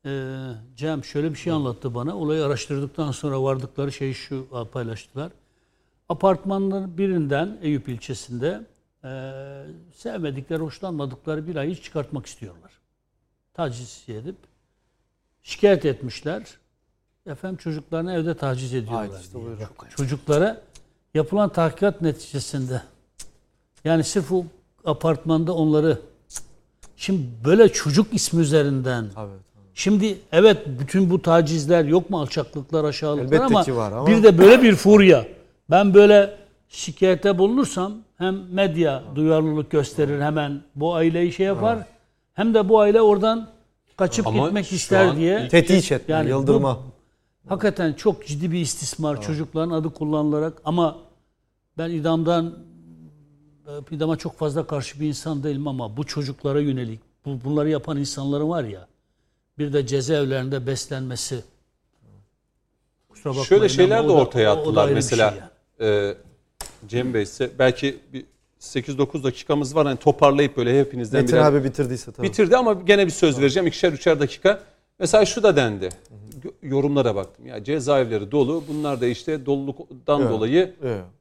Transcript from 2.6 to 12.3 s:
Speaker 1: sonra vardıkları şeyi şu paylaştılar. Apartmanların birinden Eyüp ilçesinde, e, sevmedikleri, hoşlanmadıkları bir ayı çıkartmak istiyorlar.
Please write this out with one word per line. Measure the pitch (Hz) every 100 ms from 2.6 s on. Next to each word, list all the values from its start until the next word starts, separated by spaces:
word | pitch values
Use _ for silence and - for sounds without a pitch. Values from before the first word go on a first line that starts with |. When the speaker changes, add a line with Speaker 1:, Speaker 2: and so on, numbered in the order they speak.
| - 139 139 - 151
Speaker 1:
sonra | 127 147 135
vardıkları | 135 131 131 - 139
şeyi | 139 135
şu | 123 - 135 131 127 110
paylaştılar. | 131 117 110 - 135 165 _ _ _ _ _ _ _ _
Apartmanların | 175 196 185 196 196 196 196 190 170
birinden | 196 180 147 143 185 220
Eyüp | 160 143 -
ilçesinde, | 117 - 120 - 120 143 214 226 _ _ _
e, | 135 131 131 135 139 139 147 165 170
sevmedikleri, | _ 233 226 156 135 135 160
hoşlanmadıkları | 160 - 190 160 139 127 - 156 156
bir | 156
ayı | 147 185
çıkartmak | - 160 139 143
istiyorlar. | -